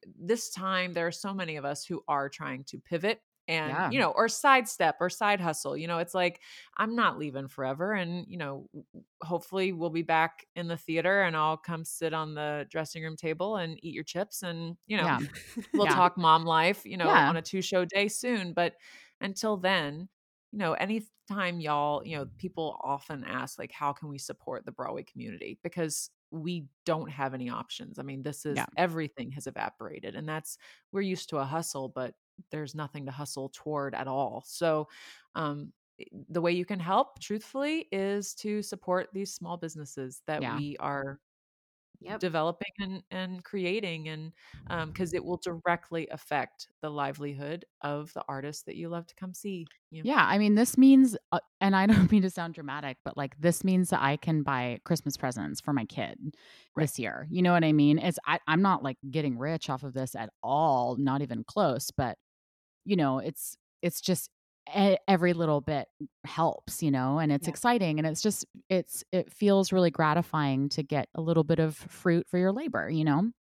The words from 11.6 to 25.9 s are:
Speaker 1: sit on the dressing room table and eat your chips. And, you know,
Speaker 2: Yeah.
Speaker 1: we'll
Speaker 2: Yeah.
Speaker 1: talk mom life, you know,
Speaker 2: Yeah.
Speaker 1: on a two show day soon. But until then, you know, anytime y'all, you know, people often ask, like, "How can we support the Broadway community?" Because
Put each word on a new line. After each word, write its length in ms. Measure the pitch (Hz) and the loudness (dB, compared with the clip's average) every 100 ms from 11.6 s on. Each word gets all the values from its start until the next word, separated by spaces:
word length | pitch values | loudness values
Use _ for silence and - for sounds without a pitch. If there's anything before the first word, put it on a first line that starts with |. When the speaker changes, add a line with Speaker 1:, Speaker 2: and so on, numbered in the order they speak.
| - 165 | -4 -8
Speaker 1:
sit 300 | 160 - 165 | -8 -4 -2
on 220 | 160 156 151 | -2 -4 -4
the 320 | 151 147 139 | -4 -4 -6
dressing 340 | 160 156 165 | -6 -6 -8
room 140 | 160 156 | -10 -6
table 400 | 165 156 190 214 | -4 -2 -2 -2
and 200 | 165 160 | -4 -8
eat 100 | 165 131 | -10 -10
your 80 | |
chips. 400 | 156 175 208 - | -6 -6 -6 -6
And, 340 | 180 165 165 170 _ | -8 -8 -8 -10 _
you 80 | 208 | 0
know, 80 | 165 | 2
Speaker 2:
Yeah. 140 | 127 147 - - - - | 0 -2 -10 -12 -12 -4
Speaker 1:
we'll 140 | 311 196 | 2 4
Speaker 2:
Yeah. 80 | 147 | 6
Speaker 1:
talk 220 | 175 185 | 4 6
mom 280 | 165 160 165 | 6 6 6
life, 400 | 160 165 196 - | 4 4 2 -6
you 120 | 185 | 0
know, 100 | 175 | 4
Speaker 2:
Yeah. 220 | 185 143 | 6 6
Speaker 1:
on 60 | 165 | 2
a 60 | |
two 200 | 160 190 | -2 -4
show 220 | 180 185 175 | 0 0 0
day 220 | 196 208 | 0 0
soon. 460 | - 247 233 180 | -2 -2 -2 -2
But 220 | 170 170 - - - - _ | 0 -2 -2 -18 -20 -20 _
until 380 | 202 190 220 202 | -8 -4 -2 0
then, 500 | 185 190 147 151 190 _ _ _ _ | 2 2 0 -6 -12 _ _ _ _
you 80 | 208 | -4
know, 140 | 175 | -2
anytime 840 | - 190 220 220 _ _ 202 180 175 | 0 -2 -4 -6 _ _ -4 -4 -2
y'all, 460 | 151 147 147 147 - | -2 0 0 -2 -4
you 120 | 156 | -8
know, 100 | 131 - | -8 -10
people 420 | 180 175 156 - | -10 -6 -6 -6
often 400 | 143 139 - 147 | -4 -6 -6 -12
ask, 340 | 113 123 131 - | -8 -6 -8 -10
like, 120 | - | -12
"How 220 | - 147 | -4 -4
can 160 | 139 151 | -4 -8
we 80 | 139 | -12
support 480 | - - - 127 - | -12 -12 -10 -10 -10
the 60 | |
Broadway 320 | - 127 123 | -10 -8 -8
community?" 560 | - - 113 87 - - | -10 -14 -14 -12 -12 -10
Because 460 | 175 180 160 | -10 -4 -4